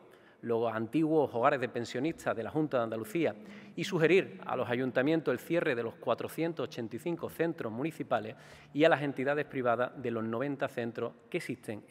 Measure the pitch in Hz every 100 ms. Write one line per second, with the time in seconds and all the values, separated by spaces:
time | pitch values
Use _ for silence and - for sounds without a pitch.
0 | - - - - 117 117 117 110 113 147
1 | 156 160 123 117 131 139 120 120 110 123
2 | 156 - 127 107 107 143 151 127 113 113
3 | 107 170 131 104 - - - - 160 170
4 | 156 185 - - - 127 113 123 131 131
5 | 139 165 160 123 - 170 - 120 113 -
6 | 127 113 110 - 165 165 123 - 110 170
7 | 175 165 113 - 165 165 117 113 156 -
8 | 131 117 110 117 - - - 143 160 143
9 | 143 135 131 147 143 139 120 117 123 147
10 | 117 113 113 113 143 139 135 - 117 117
11 | 117 - - 175 - 123 - 104 -